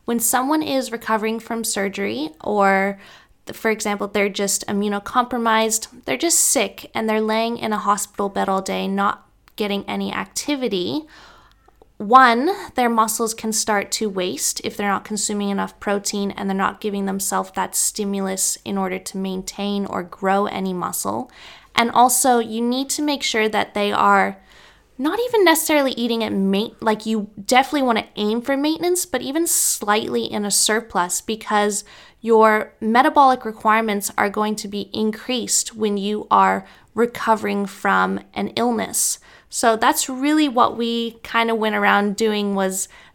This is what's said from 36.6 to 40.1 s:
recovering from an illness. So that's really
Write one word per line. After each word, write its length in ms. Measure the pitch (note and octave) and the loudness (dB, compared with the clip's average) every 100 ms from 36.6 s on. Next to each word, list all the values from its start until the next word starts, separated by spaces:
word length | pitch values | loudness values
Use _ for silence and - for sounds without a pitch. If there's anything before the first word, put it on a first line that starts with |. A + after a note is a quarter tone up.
| - - _ | -4 -18 _
recovering 720 | G#3+ A#3+ A#3+ A3+ G#3+ G#3 G3+ G3 | 0 0 0 0 0 0 -4 -4
from 540 | - G3+ F#3+ F#3 G3 - - | -4 0 2 2 -2 -6 -6
an 140 | G3+ | -4
illness. 680 | - A#3+ A3 F#3 - - - - - _ | 0 0 0 -2 -2 -2 -4 -10 -20 _
So 260 | - A#3 A3 | 0 2 4
that's 340 | B3 - | 4 2
really 400 | - | -2